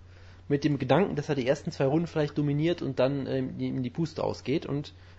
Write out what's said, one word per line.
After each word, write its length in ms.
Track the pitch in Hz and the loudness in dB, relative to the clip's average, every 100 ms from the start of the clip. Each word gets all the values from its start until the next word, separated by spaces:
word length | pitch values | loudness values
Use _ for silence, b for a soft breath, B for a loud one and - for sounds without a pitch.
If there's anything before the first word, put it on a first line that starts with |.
| b b b b - | b b b b -2
Mit 160 | 143 | 0
dem 140 | 147 143 | 2 2
Gedanken, 360 | 131 139 196 | 4 4 4
dass 140 | 147 143 | 0 -2
er 60 | |
die 120 | 139 120 | 0 0
ersten 240 | 151 - | 0 -2
zwei 140 | - 135 | 0 2
Runden 200 | 156 170 | 2 0
vielleicht 300 | 160 151 - | 0 -2 0
dominiert 440 | 147 143 160 170 | 0 2 0 0
und 160 | 135 131 | -2 0
dann, 280 | 131 143 120 | 2 0 -2
ähm, 340 | 131 131 127 | -2 -2 -4
ihm 220 | 131 131 | -4 -2
die 80 | 123 | -4
Puste 340 | 156 165 - | -2 -2 -2
ausgeht. 420 | 101 107 - 156 - | -4 -2 -2 -2 -2
Und 280 | 143 147 b b | -4 -6 b b